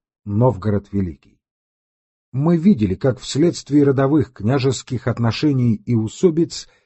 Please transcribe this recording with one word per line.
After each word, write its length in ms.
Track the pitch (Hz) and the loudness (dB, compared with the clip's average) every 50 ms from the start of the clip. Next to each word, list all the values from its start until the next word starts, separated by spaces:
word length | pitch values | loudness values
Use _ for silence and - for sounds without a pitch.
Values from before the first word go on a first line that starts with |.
| _ _ _ _ _ | _ _ _ _ _
Новгород 680 | 104 101 104 123 131 107 92 87 107 101 101 98 - 101 | -4 -2 2 2 2 0 0 -2 -2 -2 -2 -4 -4 -4
Великий. 480 | 101 95 87 73 - _ _ _ _ _ _ _ _ _ _ _ _ _ _ _ _ _ _ _ _ _ _ - | -4 -4 -4 -6 -12 _ _ _ _ _ _ _ _ _ _ _ _ _ _ _ _ _ _ _ _ _ _ -6
Мы 240 | 127 147 165 175 | -2 0 2 2
видели, 380 | 165 160 208 202 120 107 92 92 | 4 4 4 4 4 2 -2 -2
как 240 | - - 135 120 - | -2 -2 -2 -2 -2
вследствие 680 | - - - 131 165 175 - - - - 139 147 143 | -6 -6 -2 0 0 0 0 -4 -6 0 2 2 4
родовых 480 | 143 135 131 139 135 151 156 120 - _ | 4 2 2 2 2 2 0 0 -2 _
княжеских 760 | - 92 110 135 143 123 135 127 - - - 127 117 - 123 | -4 -2 -2 0 0 0 -2 -2 -4 -6 -8 -10 -6 -4 -4
отношений 640 | 110 - 117 113 107 - - 151 139 131 123 120 107 | -4 -2 -2 -2 -2 0 0 0 0 2 2 0 0
и 200 | - - - 120 | -2 -2 -2 -2
усобиц 760 | 113 107 104 - - - 180 156 160 170 - - - - - _ _ _ | -2 -2 -4 -2 0 0 0 2 0 -2 -4 -6 -10 -18 -20 _ _ _